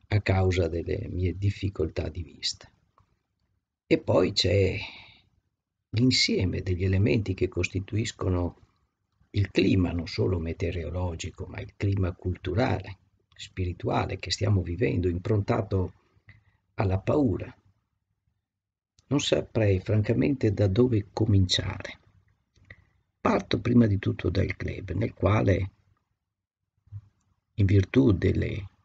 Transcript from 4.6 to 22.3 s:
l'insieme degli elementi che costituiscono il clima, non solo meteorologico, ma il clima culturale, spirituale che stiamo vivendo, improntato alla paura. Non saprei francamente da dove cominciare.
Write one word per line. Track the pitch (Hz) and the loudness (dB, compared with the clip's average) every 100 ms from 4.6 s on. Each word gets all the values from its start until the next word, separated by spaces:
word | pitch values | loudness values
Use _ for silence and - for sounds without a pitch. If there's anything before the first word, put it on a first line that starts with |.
| 92 - - - - - _ _ _ _ _ _ _ | 2 -2 -10 -16 -20 -20 _ _ _ _ _ _ _
l'insieme | 110 127 - - 214 90 - | 2 2 2 0 0 0 -2
degli | - 87 | -4 -2
elementi | 95 92 117 131 98 | 0 2 2 2 0
che | 90 - | -2 -2
costituiscono | - - 95 98 107 - - 95 90 85 - _ _ _ _ _ _ _ | -2 -4 -4 -4 -4 -4 -4 -2 0 -2 -6 _ _ _ _ _ _ _
il | 107 98 | -2 0
clima, | - 190 98 87 | 2 2 2 2
non | 85 80 | -2 -6
solo | - 92 90 | -4 -2 -2
meteorologico, | 82 80 85 87 78 87 87 82 - - - | -4 -4 -6 -6 -8 -6 -6 -6 -12 -12 -14
ma | - | -12
il | 104 - | -14 -6
clima | 101 98 90 | -2 0 -2
culturale, | - 90 90 90 90 131 - 98 - _ _ _ | -4 -6 -6 -4 -2 -2 -2 -6 -18 _ _ _
spirituale | - - - 90 85 - 123 87 - | -20 -16 -6 -6 -4 -4 -2 -4 -6
che | 87 | -8
stiamo | - 104 101 | -2 2 2
vivendo, | 85 85 - - 90 | 0 -2 -2 0 -2
improntato | 87 104 107 98 117 104 95 90 - _ _ - - _ _ _ | -2 0 0 0 -2 0 -2 -2 -8 _ _ -20 -20 _ _ _
alla | - 98 98 | -4 -2 0
paura. | - 147 131 87 - - _ _ _ _ _ _ _ _ _ _ _ _ _ _ _ | 0 2 2 0 -6 -14 _ _ _ _ _ _ _ _ _ _ _ _ _ _ _
Non | 139 | -2
saprei | - 151 - 113 104 95 | 2 -2 0 0 2 2
francamente | - 107 104 120 147 135 110 | 2 0 2 0 0 2 0
da | 98 101 | 2 2
dove | 98 123 110 - | 4 2 2 -2
cominciare. | - 110 98 92 - 95 - - - _ _ _ | -2 2 4 4 0 -2 -8 -12 -18 _ _ _